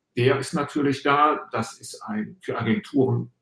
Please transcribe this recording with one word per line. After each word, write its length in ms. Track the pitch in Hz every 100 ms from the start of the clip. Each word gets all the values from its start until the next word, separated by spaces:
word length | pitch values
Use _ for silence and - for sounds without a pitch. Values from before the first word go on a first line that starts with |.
| _ 127
Der 220 | 123 139
ist 160 | 131
natürlich 500 | 147 143 151 143 135
da. 440 | 147 143 151 143 -
Das 280 | 113 113 -
ist 220 | - -
ein 340 | - 107 107 -
für 180 | - -
Agenturen 720 | 117 208 - - 120 120 123 _